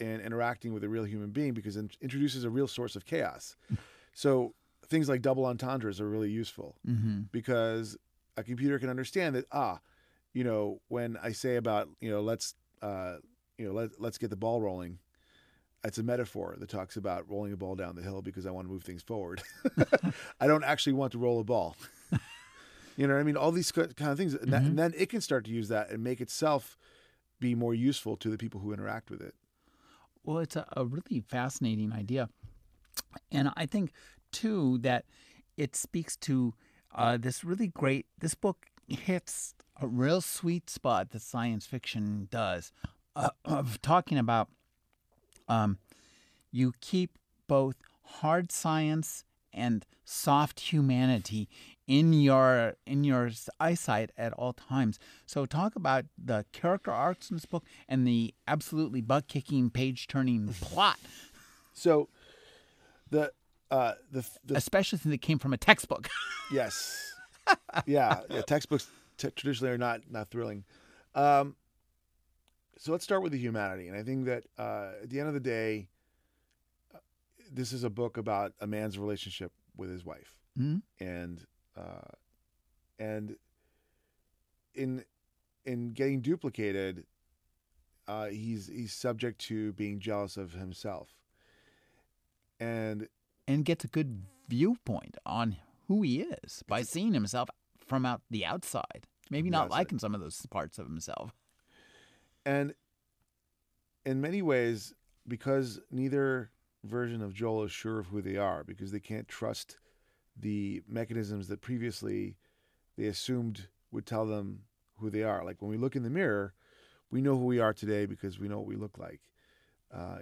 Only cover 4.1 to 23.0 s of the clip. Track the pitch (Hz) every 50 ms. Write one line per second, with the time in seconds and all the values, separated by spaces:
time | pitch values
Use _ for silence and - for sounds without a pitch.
4.1 | _ - - 143 135 127 123 113 - _ _ _ _ _ - - 156 160 151 139
5.1 | 135 127 117 139 131 131 131 127 123 117 131 127 131 135 113 107 98 92 104 104
6.1 | 104 110 110 104 104 113 113 - - - 98 - - _ - - 120 110 107 110
7.1 | 104 98 101 98 - 117 110 - 127 117 113 113 113 113 113 104 107 - _ _
8.1 | _ _ _ _ _ - 113 117 123 120 135 143 139 135 120 127 127 127 131 -
9.1 | - 190 180 160 135 127 135 - - 147 139 104 90 82 - _ _ _ _ _
10.1 | _ _ _ _ - 127 123 123 113 107 104 104 101 101 - - 120 120 120 117
11.1 | 117 98 - 113 110 - - 131 123 120 113 117 107 104 101 76 - - - 113
12.1 | 107 104 104 110 113 113 - - - _ _ _ _ _ - 104 101 95 92 92
13.1 | 90 76 - - _ _ _ _ _ - 117 101 95 110 117 110 - - 107 117
14.1 | 107 - - 110 101 95 110 113 117 120 110 101 92 90 90 85 90 90 - _
15.1 | _ _ _ _ _ _ _ _ _ _ _ _ _ _ - 113 - - 110 120
16.1 | 123 123 120 101 - - 92 87 87 87 98 - - 101 92 90 - 110 98 98
17.1 | 90 90 - - 101 101 104 101 101 90 95 92 95 92 95 87 90 87 85 98
18.1 | 98 95 95 92 90 95 90 95 92 92 92 90 95 92 87 - 90 85 - -
19.1 | 113 110 95 85 87 95 - - - - - - - - - - - - - 175
20.1 | - - - - - - 131 143 151 156 147 135 151 147 - 147 135 131 135 127
21.1 | - 117 120 123 120 117 110 101 120 110 90 82 80 - - - - - - -
22.1 | - - - - - - - - - - - - - - - - - -